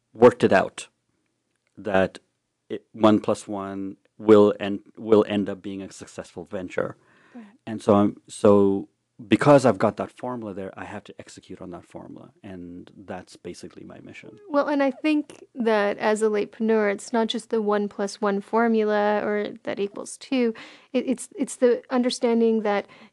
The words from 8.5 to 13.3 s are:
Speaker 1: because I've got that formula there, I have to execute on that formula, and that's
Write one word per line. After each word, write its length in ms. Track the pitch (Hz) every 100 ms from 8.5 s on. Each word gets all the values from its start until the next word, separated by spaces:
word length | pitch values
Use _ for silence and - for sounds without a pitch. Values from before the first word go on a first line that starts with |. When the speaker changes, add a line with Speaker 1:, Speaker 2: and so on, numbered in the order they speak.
| 101 98 98 - _ _ - 110
Speaker 1:
because 380 | 107 147 143 123
I've 100 | 95
got 200 | 110 101
that 120 | 95
formula 440 | - 123 123 107
there, 180 | 95 95 -
I 60 |
have 200 | 90 101
to 100 | - -
execute 420 | - - - 92
on 100 | 90
that 120 | 85
formula, 460 | - 92 - - - _
and 480 | 104 90 87 87 - -
that's 400 | 95 92 87